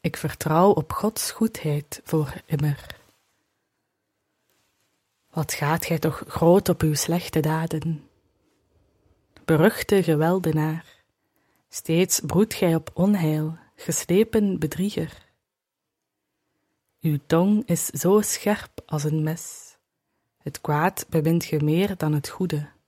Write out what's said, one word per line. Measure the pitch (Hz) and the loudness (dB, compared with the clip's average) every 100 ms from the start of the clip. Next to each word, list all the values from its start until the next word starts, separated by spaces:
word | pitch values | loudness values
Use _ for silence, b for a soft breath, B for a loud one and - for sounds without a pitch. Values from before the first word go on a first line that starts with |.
Ik | 165 - | -6 -6
vertrouw | 151 - 156 156 190 | -8 -6 0 4 6
op | 202 151 | 4 0
Gods | - 208 220 - | -2 -2 -2 -8
goedheid | - 226 - 156 147 147 - | -2 -2 -2 -4 -4 -4 -16
voor | - 160 147 - - | -2 -2 -2 -6 -4
immer. | 151 151 143 - - _ _ _ _ _ _ _ _ _ _ _ _ _ _ _ _ _ _ _ _ _ _ _ | -2 0 -2 -8 -20 _ _ _ _ _ _ _ _ _ _ _ _ _ _ _ _ _ _ _ _ _ _ _
Wat | - 147 | -8 -6
gaat | - 147 160 | -4 0 -2
gij | - 165 | -2 -2
toch | 165 - - | -2 -4 -10
groot | - 170 185 202 | 0 6 6 4
op | 175 | 0
uw | 160 | 2
slechte | 151 - 170 - 160 | 0 -2 -4 -2 -2
daden? | 151 160 165 156 156 156 - _ _ _ _ _ _ _ _ _ _ _ _ - | 0 -2 -4 -4 -4 -6 -10 _ _ _ _ _ _ _ _ _ _ _ _ -18
Beruchte | - 160 180 - - 202 | 0 4 4 2 0 2
geweldenaar, | 170 151 160 185 170 156 156 160 - _ _ _ _ _ _ _ _ | 4 2 2 2 0 0 0 -4 -10 _ _ _ _ _ _ _ _
steeds | - - 165 190 - | -16 -2 0 2 0
broedt | 151 165 214 | 0 2 2
gij | - 180 | 2 2
op | 165 156 | 2 -2
onheil, | - 190 208 160 156 156 160 _ _ | -2 2 2 2 0 -2 -8 _ _
geslepen | - 160 - 180 226 226 202 180 | -6 -6 0 2 2 2 0 0
bedrieger. | 156 - 196 - 160 - _ _ _ _ _ _ _ _ _ _ _ _ _ _ _ _ _ _ | -4 -2 -4 -4 -8 -10 _ _ _ _ _ _ _ _ _ _ _ _ _ _ _ _ _ _
Uw | 160 147 _ | -2 -2 _
tong | 165 190 208 - | 2 4 2 0
is | 170 - | -2 -2
zo | - 175 208 | -2 2 4
scherp | 208 - - 208 - - - | 2 -4 -2 -4 -6 -18 -8
als | 156 | -4
een | 147 156 | -2 -2
mes. | 156 165 - - - _ _ _ _ _ _ _ | -2 -6 -12 -18 -20 _ _ _ _ _ _ _
Het | - - | -12 -10
kwaad | - 147 175 - - | -4 0 0 -2 -4
bemint | 165 156 170 | 0 2 0
ge | - 156 | 0 -2
meer | 151 160 202 190 | 0 0 0 -2
dan | 156 | 0
het | 151 143 | -2 -4
goede. | - 185 151 147 _ | -6 -4 -4 -8 _